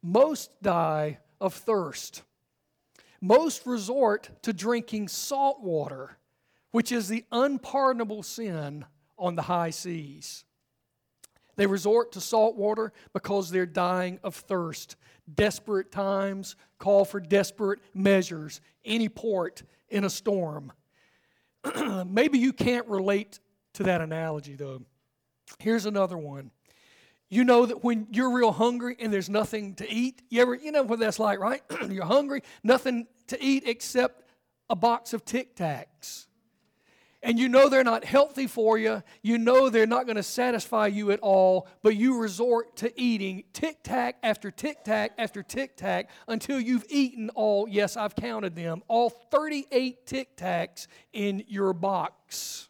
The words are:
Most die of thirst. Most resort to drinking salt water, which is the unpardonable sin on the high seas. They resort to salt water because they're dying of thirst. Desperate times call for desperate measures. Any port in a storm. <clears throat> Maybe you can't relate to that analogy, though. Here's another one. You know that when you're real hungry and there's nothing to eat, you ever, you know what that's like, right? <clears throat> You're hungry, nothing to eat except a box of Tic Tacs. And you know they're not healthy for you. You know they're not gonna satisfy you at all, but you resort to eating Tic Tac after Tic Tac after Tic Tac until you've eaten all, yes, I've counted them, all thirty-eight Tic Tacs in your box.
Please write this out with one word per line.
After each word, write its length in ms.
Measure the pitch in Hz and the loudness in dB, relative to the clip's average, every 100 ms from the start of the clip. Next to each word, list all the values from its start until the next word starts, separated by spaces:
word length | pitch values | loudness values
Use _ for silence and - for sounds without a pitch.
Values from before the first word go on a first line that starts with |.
Most 480 | 170 202 294 - - _ | 2 4 4 2 -10 _
die 540 | 196 175 160 151 151 151 _ _ | -2 0 0 0 -4 -6 _ _
of 140 | 196 | -6
thirst. 680 | - - 214 165 127 - - _ _ _ _ _ _ _ _ _ _ | -4 -2 -2 -2 -8 -14 -16 _ _ _ _ _ _ _ _ _ _
Most 460 | 185 240 330 - 247 | 4 6 6 -4 -6
resort 640 | 240 196 262 240 208 - - | -6 -4 0 2 0 -6 -10
to 100 | - | -6
drinking 540 | 190 202 240 233 220 202 | -4 -2 -2 -2 -8 -6
salt 540 | - - 277 277 277 | -8 -6 0 0 0
water, 580 | 202 160 139 135 139 - _ _ _ _ _ | -2 -2 -4 -10 -16 -18 _ _ _ _ _
which 180 | 233 233 | -2 0
is 160 | 240 190 | -2 -4
the 180 | 220 - | -6 -4
unpardonable 920 | 233 277 277 - 277 269 247 226 214 | 0 0 0 -4 0 2 0 -4 -8
sin 600 | - - 226 165 143 147 - _ _ _ | -10 -10 -8 -6 -8 -10 -16 _ _ _
on 200 | 180 170 | -4 -4
the 60 | |
high 280 | - 180 165 | -2 -2 -2
seas. 720 | 160 180 165 143 143 - - _ _ _ _ _ _ _ _ - _ _ - | -6 -10 -10 -12 -16 -16 -18 _ _ _ _ _ _ _ _ -20 _ _ -2
They 100 | 202 | 0
resort 460 | 196 196 226 233 | 0 2 2 0
to 80 | 190 | -8
salt 360 | - 226 220 214 | -2 2 2 2
water 360 | 208 214 220 _ - | -2 -2 -6 _ -10
because 380 | 190 - 202 180 | -10 -4 -4 -2
they're 160 | 185 180 | -2 -2
dying 520 | 175 180 185 180 180 | 0 0 0 -4 -6
of 100 | 202 | -10
thirst. 640 | - - 190 170 - - - _ _ - | -12 -6 -4 -4 -8 -16 -20 _ _ -12
Desperate 580 | 151 208 - - 196 190 | 0 0 0 -4 -4 -4
times 680 | 202 196 196 196 196 190 - _ _ | -4 -2 -2 -2 -6 -12 -18 _ _
call 260 | - 196 | 4 4
for 160 | 196 202 | 4 -2
desperate 600 | 165 202 190 - 202 196 _ | 0 2 2 -2 -4 -4 _
measures. 680 | 190 196 196 180 165 151 - _ _ | 0 4 4 2 -6 -12 -16 _ _
Any 240 | 226 220 220 | -4 -2 -2
port 540 | - 226 196 175 - - _ _ | -2 -2 -2 -2 -8 -20 _ _
in 160 | 208 | -2
a 60 | 196 | -2
storm. 640 | - - 196 170 151 135 - _ _ _ _ _ _ _ _ | -2 -2 -2 -2 -8 -14 -20 _ _ _ _ _ _ _ _
<clears throat> 420 | 277 - 277 190 185 | -8 -4 -4 -4 -2
Maybe 320 | 196 294 277 | 2 4 4
you 140 | 254 | 2
can't 340 | - - 240 240 | 2 0 0 -2
relate 520 | 202 190 202 208 - _ _ _ | -2 2 0 -2 -16 _ _ _
to 100 | - | -4
that 160 | 190 175 | 0 0
analogy, 540 | 160 160 160 151 143 | -2 -6 -6 -6 -10
though. 280 | 139 143 131 - _ _ _ _ _ _ - | -14 -12 -14 -18 _ _ _ _ _ _ -6
Here's 280 | 214 226 208 | 0 0 0
another 320 | 202 190 175 | -2 -2 -2
one. 320 | 147 139 135 _ _ _ _ _ _ _ _ | -12 -14 -16 _ _ _ _ _ _ _ _
You 140 | 196 | 2
know 220 | 247 240 240 | 6 6 6
that 160 | 233 | 2
when 240 | 240 226 214 | 0 0 -2
you're 220 | 214 254 | 0 2
real 200 | 247 233 | 4 2
hungry 440 | 175 226 240 240 247 | 4 0 0 -6 -6
and 120 | 226 | -4
there's 180 | 196 185 | -2 0
nothing 440 | 208 214 220 202 190 | -2 -2 -6 -10 -12
to 140 | - | -8
eat, 320 | 220 254 - _ | -2 -4 -4 _
you 140 | 233 | 4
ever, 120 | 247 | 4
you 180 | 247 302 | 2 -2
know 100 | 302 | 0
what 160 | 254 226 | 0 0
that's 200 | 220 - | 0 0
like, 200 | 220 196 | 0 0
right? 240 | 196 269 _ - | -2 -4 _ -10
<clears throat> 120 | 214 | -6
You're 160 | 190 | -6
hungry, 380 | 165 254 285 277 - - | 2 2 2 -6 -8 -8
nothing 440 | 214 254 262 240 233 _ - | 2 2 4 -4 -6 _ -12
to 140 | 262 | -4
eat 220 | 269 269 269 | 0 0 0
except 560 | 240 - 151 - - _ _ _ _ _ | -6 -4 -2 -2 -4 _ _ _ _ _
a 80 | 202 | 0
box 380 | 226 240 - | 2 0 -4
of 100 | 226 | -10
Tic 320 | - 240 254 - | -6 -6 -6 -6
Tacs. 720 | 170 135 - _ - - - _ _ _ _ _ _ _ _ _ | -6 -6 -12 _ -18 -18 -20 _ _ _ _ _ _ _ _ _
And 140 | 240 233 | 0 2
you 100 | 254 | 6
know 220 | 254 277 | 8 8
they're 120 | 262 | 8
not 220 | 254 226 | 4 2
healthy 420 | - 269 294 277 262 | 2 4 4 2 -6
for 300 | - 220 220 | 2 4 4
you. 260 | 220 214 - - | 2 -2 -8 -8
You 160 | 208 233 | 0 2
know 320 | 226 254 269 | 6 6 6
they're 160 | 226 220 | 4 4
not 200 | 240 254 | 2 0
gonna 160 | 214 | -4
satisfy 680 | 196 - 247 233 - 226 214 | -4 -2 0 0 -2 0 0
you 220 | 202 208 | 0 0
at 100 | 202 | 0
all, 460 | 214 196 185 185 185 _ | 4 6 6 4 0 _
but 140 | 214 214 | 2 4
you 240 | 247 247 | 2 2
resort 560 | 226 180 240 233 233 - | -2 -2 2 2 0 -6
to 240 | 233 233 | -8 -2
eating 440 | 247 220 190 185 - | 0 0 -2 -8 -12
Tic 280 | - 320 302 | -6 -6 -6
Tac 360 | - 226 240 254 | -6 -2 -2 -2
after 280 | 233 208 202 | -2 -2 -6
Tic 340 | - 302 294 | -8 -8 -8
Tac 280 | - 214 208 - | -2 -2 -2 -4
after 260 | 220 208 | -8 -8
Tic 320 | - 240 269 | -10 -8 -8
Tac 360 | - 190 180 - - - | -8 -4 -4 -4 -16 -8
until 320 | 226 - 277 | -8 -4 -4
you've 240 | 233 247 - | 0 -2 0
eaten 400 | 285 262 240 220 | 0 0 -2 -8
all, 360 | 233 214 202 220 | -2 2 2 0
yes, 300 | 202 202 - | 0 -2 -2
I've 180 | 208 | -6
counted 400 | - 226 220 196 | -6 -6 -6 -6
them, 280 | 165 170 165 - | -6 -8 -8 -2
all 200 | 226 233 | 2 2
thirty-eight 960 | - _ 294 311 294 277 254 254 247 | -2 _ 0 0 -4 -2 -2 -2 -6
Tic 320 | - 262 254 - | -10 -8 -8 -8
Tacs 500 | 180 175 175 - - - _ | -4 -4 -4 -10 -20 -20 _
in 280 | 220 202 196 - | -4 -4 -4 -6
your 240 | 196 196 | -2 -2
box. 960 | 180 196 190 160 _ _ - - - - | 0 -2 -2 -4 _ _ -12 -12 -12 -16